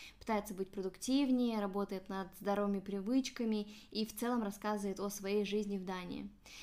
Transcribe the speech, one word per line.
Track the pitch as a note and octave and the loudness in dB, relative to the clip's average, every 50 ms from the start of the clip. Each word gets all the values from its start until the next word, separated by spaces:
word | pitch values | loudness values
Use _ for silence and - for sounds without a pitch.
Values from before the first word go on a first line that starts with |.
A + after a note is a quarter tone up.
| - - - - | -16 -18 -18 -8
пытается | - - A3+ G3+ G#3 - G3 | -2 0 0 0 0 -2 -4
быть | F3+ F#3+ F#3+ | -4 -6 -4
продуктивнее, | - G3+ F#3 F#3+ - - - - C4 C#4 C#4+ B3+ B3+ B3 B3 A#3+ A3+ A3 | -4 -4 -4 -4 -4 -4 0 2 4 4 6 6 6 6 4 4 2 2
работает | G3+ G3 F#3+ G3+ G3+ G3+ G3 F#3+ F#3+ - | 0 0 0 0 -2 -2 -2 -6 -6 -6
над | F#3+ F#3+ F#3+ F#3+ - - | -6 -6 -6 -6 -8 -4
здоровыми | F#3+ G3+ G3+ G3+ G3+ G3+ G3+ F#3+ | 0 2 2 4 4 2 2 0
привычками | F#3+ - G3+ G3 F#3+ G#3+ B3+ C4+ C4 - - - A#3 A3 A3 G#3 G#3 G#3 - - - - | 0 -2 -4 -2 0 2 4 4 2 2 0 -2 0 2 2 0 0 -4 -8 -16 -14 -6
и | - G#3+ A3 | -2 -2 -2
в | G#3+ - - | -2 -2 -2
целом | A#3 A#3+ B3 A#3+ A3 | 0 0 2 2 0
рассказывает | G3+ G3+ - - G#3+ G#3+ G#3 G3+ G3 F#3+ F3+ | 0 -2 -2 0 0 0 2 0 -2 -2 -2
о | F#3+ G3+ | -2 -2
своей | G3 - G3 G3 G#3 G#3 G3+ | -4 -4 -2 0 2 2 2
жизни | F#3 G3+ G#3+ G#3 G3+ G3+ F#3+ | 2 2 0 0 0 -2 -2
в | F#3 | -2
Дании. | F#3 F#3 F#3 F3+ F3+ - - G3+ G3+ - - - - - - | -2 -4 -4 -4 -6 -6 -6 -8 -8 -12 -16 -20 -20 -18 -16